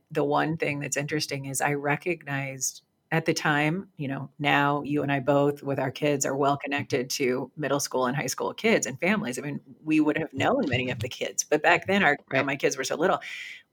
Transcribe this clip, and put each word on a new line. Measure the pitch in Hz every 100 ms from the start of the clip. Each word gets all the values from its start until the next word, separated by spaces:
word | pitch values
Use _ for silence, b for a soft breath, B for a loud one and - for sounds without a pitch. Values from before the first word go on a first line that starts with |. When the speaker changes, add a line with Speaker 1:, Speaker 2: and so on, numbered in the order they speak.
| _
Speaker 1:
the | 151
one | 143 147 147 160
thing | 147 143
that's | 143 143
interesting | 147 151 - 139 139
is | 131
I | 135
recognized | 143 143 147 180 160 143 139 135 135 - - - _ _
at | 160 160
the |
time, | 160 160 147 151 185 196 -
you | 139
know, | 139 139 -
now | 143 143 143 143
you | 143 147
and | 139
I | 139
both | 131 143 143 143
with | 139 139
our | 131
kids | - 147 143 143
are | 139
well | 139 139
connected | 139 143 - 135 123
to | - 127 123 - -
middle | 139 139
school | - 127 127
and | 143
high | 127
school | - 120
kids | - 226 170 -
and | 135
families. | 175 214 - 123
I |
mean, | 147 143 - -
we | 156 156
would | 151 160
have | 156
known | 139 147 269 147
many | 123 127
of | 123
the | -
kids, | - - -
but | - 151
back | 160 170 185
then | 202
our, | 160
you | 139 -
know, | 135
Speaker 2:
Right. | 139
Speaker 1:
my | 139
kids | 147 131
were |
so | 135 139
little. | 185 151 B B B B _